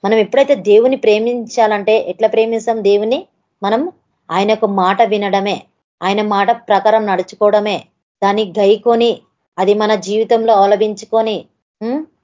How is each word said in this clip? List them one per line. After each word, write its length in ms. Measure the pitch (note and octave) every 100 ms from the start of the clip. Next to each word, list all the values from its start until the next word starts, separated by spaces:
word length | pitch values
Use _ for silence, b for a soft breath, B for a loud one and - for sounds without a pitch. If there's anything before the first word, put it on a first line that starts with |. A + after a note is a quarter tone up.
మనం 100 | G3
ఎప్పుడైతే 400 | A3+ G#3+ - C4+
దేవుని 420 | C4+ F#3+ G#3 B3 C4
ప్రేమించాలంటే 1120 | A3+ G#3 A3+ A#3+ A3+ - A3 G#3 G3 A3 F3
ఎట్లా 180 | F3 A3
ప్రేమిస్తాం 560 | A3 A3+ A3+ A3+ A3+
దేవుని? 420 | G3 G3+ G#3+ C#4 F#4+ _ _ _
మనం 300 | D#3 A#3 E4+ - _ _ _
ఆయన 200 | E3+ G#3
యొక్క 140 | G#3+
మాట 380 | G#3+ G3 F#3 F#3+
వినడమే, 600 | A3 G#3 G3+ G3 G3 F#3 - _ _ _
ఆయన 200 | F3+ G3+
మాట 460 | G#3+ G3+ G3+ A#3 -
ప్రకారం 380 | G3+ G#3 A3 G#3+
నడుచుకోవడమే, 800 | F#3 F3+ - G#3 G#3 G#3 F#3 - _ _ _
దాన్ని 300 | G3 G3+ G#3+ E3+
గైకొని 640 | G3 G#3 A#3+ A#3 A#3 G3+ _ _ _ -
అది 160 | F#3
మన 200 | G#3 G#3+
జీవితంలో 600 | G#3+ F#3+ G#3+ A3 A#3 A3+
అవలంబించుకొని, 880 | G#3+ G3+ G#3 G#3+ G#3+ - A3+ A3 G3 - _ _ _
ఉం? 240 | A3 C4+ D#4 _